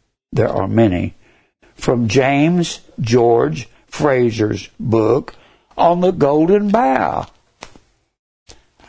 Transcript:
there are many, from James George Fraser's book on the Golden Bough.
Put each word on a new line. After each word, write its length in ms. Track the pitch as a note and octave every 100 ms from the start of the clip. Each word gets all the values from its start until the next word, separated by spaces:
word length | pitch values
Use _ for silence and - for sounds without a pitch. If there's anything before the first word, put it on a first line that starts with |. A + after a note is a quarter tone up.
| _ _ _
there 180 | - G2+
are 180 | - G2
many, 480 | G#2+ A2+ F2 F#2 - _ _ _ _ _
from 340 | - - B2 A#2
James 760 | B2+ C3 C#3+ D#3 F3 E3 - - -
George 680 | A#2 B2 A#2 A#2 C#3 D#3 A#2+ _ _
Fraser's 840 | - D3+ C3 A#2+ A2+ G#2+ G#2+ - -
book 540 | B2+ A2+ A2 B2+ - - _ _ _ -
on 240 | E3+ F3
the 100 | F3+
Golden 580 | F3+ C#3+ D3 E3 G3+ G#3
Bough. 560 | G#3+ - - E2+ - - _ _ _ - - _ _ _ _ _ _ _ - _ _